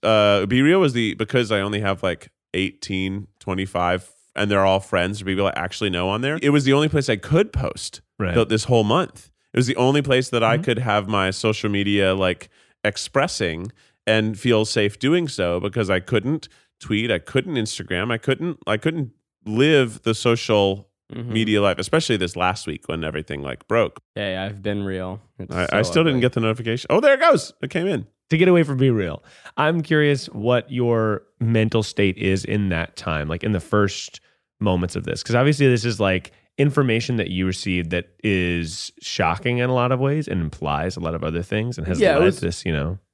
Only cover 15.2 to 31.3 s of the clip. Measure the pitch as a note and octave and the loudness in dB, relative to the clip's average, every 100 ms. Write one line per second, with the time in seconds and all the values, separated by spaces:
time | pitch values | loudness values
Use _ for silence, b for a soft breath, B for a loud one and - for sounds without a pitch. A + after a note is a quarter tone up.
15.2 | E3 B2+ F2+ F2 G2 A2 G2 F#2+ F2+ A2+ | 0 -2 -2 -2 -4 -4 -2 -2 0 -2
16.2 | G#2+ D#3 - b b _ - G#2+ A#2 F#2 | 0 -4 -6 b b _ -4 -2 0 -2
17.2 | - C3 F#3 D3 A2 - F2+ F2+ G#2+ A2+ | -2 -4 -2 -4 -4 -6 -6 -4 -2 -4
18.2 | - B2+ E3+ - - G#2+ E3 E3 C3 _ | -2 -2 -4 -8 -4 -2 -2 -4 -6 _
19.2 | _ _ - A2 C#3+ D3+ B2 G#2+ - A2 | _ _ -6 2 4 4 2 -2 -2 0
20.2 | B2 A#2 - G#2+ G2 G2 - _ _ A#2 | 2 0 2 4 4 0 -8 _ _ -14
21.2 | A#2+ A2+ A2 G#2 G2+ F2+ F#2+ D#3 D#3+ A2+ | -4 -2 2 2 2 0 0 0 0 -2
22.2 | F2+ F2 F2+ G2+ - D2+ - E2 D#2 D2+ | -2 0 -2 -2 -6 -10 -6 -6 -4 -6
23.2 | D#2 C#2+ C#2 B1+ - A2+ G#2 - _ - | -8 -8 -8 -10 -2 0 0 -4 _ -8
24.2 | G2+ F#2 G2 G#2 G2+ G#2 G2 F#2+ F#2 F#2 | -6 -4 -8 -8 -6 -4 -4 -6 -8 -10
25.2 | _ _ F2+ F2 F2+ - - E3 E3 C3 | _ _ -8 -4 0 2 2 2 2 4
26.2 | B2 B2 A2+ A2+ A2+ A#2 - F3 C#4 C#4 | 2 2 0 -2 -2 -4 0 4 4 4
27.2 | E4 B3 - - C3 F3+ F3+ D3+ G#2+ _ | 4 4 0 -10 -6 -2 -2 -2 -6 _
28.2 | _ D#3+ F3+ F3+ D3+ C3+ C3+ A2+ F2+ D2+ | _ 4 6 6 4 2 2 2 -2 -6
29.2 | B B B - D3+ E3+ D#3 D#3 D3 C#3 | B B B 0 0 2 2 2 4 0
30.2 | - G#2+ G#2+ B2 - B2 A#2+ A#2 A2 G#2 | -4 -4 0 0 0 -2 0 2 0 -2
31.2 | _ | _